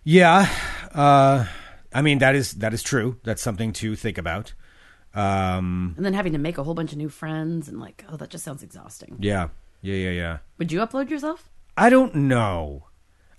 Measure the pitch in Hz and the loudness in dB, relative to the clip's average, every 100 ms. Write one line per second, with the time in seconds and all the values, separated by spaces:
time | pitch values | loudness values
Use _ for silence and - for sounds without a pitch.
0 | - 175 175 180 196 - - - - 160 | 4 6 8 8 4 0 -6 -10 -8 2
1 | 143 139 135 139 107 - - - - 123 | 6 8 6 4 0 -6 -18 -20 -8 -2
2 | 151 143 131 139 123 - 110 110 - 131 | 2 4 4 4 0 -4 -4 -4 -2 -2
3 | 110 120 117 107 - 95 113 95 110 107 | -2 -4 -6 -6 -4 -4 -4 -6 -6 -6
4 | 113 92 85 85 110 - - _ _ _ | -6 -6 -6 -6 -8 -16 -20 _ _ _
5 | _ 101 98 98 92 92 92 90 90 82 | _ -4 -2 0 0 -2 -2 -4 -4 -4
6 | 196 196 190 156 151 175 143 165 160 147 | -4 -2 -2 -4 -4 -6 -8 -6 -8 -8
7 | 151 - 160 156 160 165 147 98 123 - | -10 -10 -10 -6 -6 -6 -8 -14 -16 -20
8 | - 156 - 170 160 143 - 90 - - | -18 -16 -14 -16 -14 -16 -18 -20 -20 -20
9 | - - 101 98 85 - - _ 95 98 | -20 -6 -2 -2 -4 -8 -20 _ -8 -4
10 | 92 87 85 82 - - 170 165 226 - | -4 -4 -6 -8 -12 -8 -6 -4 -4 -4
11 | 277 302 302 330 _ - - - 220 262 | -6 -6 -6 -10 _ -20 -12 2 6 6
12 | 254 156 139 123 110 87 76 71 - _ | 4 2 2 2 0 -2 -6 -12 -18 _
13 | _ _ _ | _ _ _